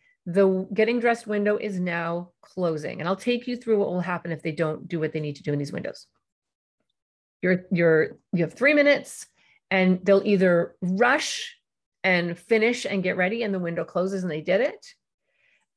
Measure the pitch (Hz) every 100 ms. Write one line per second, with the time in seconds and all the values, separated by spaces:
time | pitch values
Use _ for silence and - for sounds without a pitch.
0 | _ _ - 170 196 185 190 196 214 240
1 | 233 233 214 208 208 208 214 190 180 170
2 | 170 170 175 _ - - 180 156 151 -
3 | 165 196 247 247 247 240 233 214 202 180
4 | 180 175 175 156 165 151 160 156 175 170
5 | 156 156 151 143 - 147 143 143 - -
6 | - _ _ _ _ _ _ _ _ _
7 | _ _ _ _ 180 185 185 175 170 160
8 | 156 - _ 170 165 - 269 302 285 285
9 | - - - _ _ _ _ 190 185 185
10 | 202 196 208 202 185 170 170 - 180 190
11 | 240 294 - - - - _ _ _ _
12 | 190 180 170 170 - 226 220 247 - 196
13 | 185 - 185 233 220 190 175 170 170 185
14 | 185 196 180 151 156 190 277 - - -
15 | _ _ _ _ _ _ _